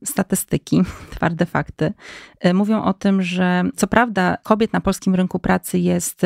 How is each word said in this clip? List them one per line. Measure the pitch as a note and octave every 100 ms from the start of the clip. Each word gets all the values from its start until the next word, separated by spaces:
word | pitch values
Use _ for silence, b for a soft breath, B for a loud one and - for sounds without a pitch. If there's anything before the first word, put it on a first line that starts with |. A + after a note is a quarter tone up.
statystyki, | - - - F#3+ - - - - F#3 -
<laughs> | -
twarde | - E3 E3 F3
fakty, | D3+ D3 - D#3 - B B B B F3+
y, |
mówią | F#3 G#3 A3
o | F#3+
tym, | F#3 G3+ F#3+
że | F3 F3+ F3+ F3+ F3+ -
co | F#3+
prawda | A3 A#3+ F#3+ F3+ -
kobiet | - G#3+ A3
na | F3+
polskim | - F#3+ G3
rynku | F#3 F#3 F3+
pracy | - F#3 - F3+
jest | F3 F3 - -